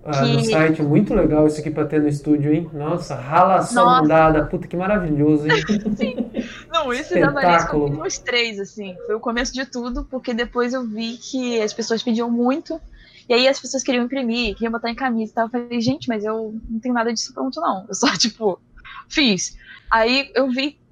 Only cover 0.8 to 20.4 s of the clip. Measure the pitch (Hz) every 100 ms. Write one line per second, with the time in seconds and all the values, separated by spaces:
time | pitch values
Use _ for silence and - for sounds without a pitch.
0.8 | 147 160 208 226 156 151 151 151 160 156
1.8 | 151 156 147 147 156 147 143 156 170 151
2.8 | 151 175 - 135 127 165 190 185 160 240
3.8 | 240 254 151 160 160 156 147 180 - 170
4.8 | 190 208 175 147 147 151 151 440 - -
5.8 | 453 - 523 494 - - - - - 330
6.8 | 285 240 - 359 - 190 180 170 165 156
7.8 | 147 143 247 - - 240 233 202 285 -
8.8 | 196 175 - 214 226 226 254 254 269 247
9.8 | 240 247 277 254 247 233 240 240 240 262
10.8 | 240 214 226 240 - 262 247 233 214 -
11.8 | 220 226 247 220 233 233 240 277 - 320
12.8 | - - - - _ 240 262 277 254 269
13.8 | - 247 240 269 240 233 233 196 233 226
14.8 | 233 233 262 226 220 233 226 240 240 240
15.8 | 226 285 - 220 208 220 220 220 233 226
16.8 | 247 240 226 226 - - 269 285 330 196
17.8 | 190 190 269 175 226 - 214 175 _ -
18.8 | - - - - 277 185 - - - -
19.8 | - 226 226 262 277 240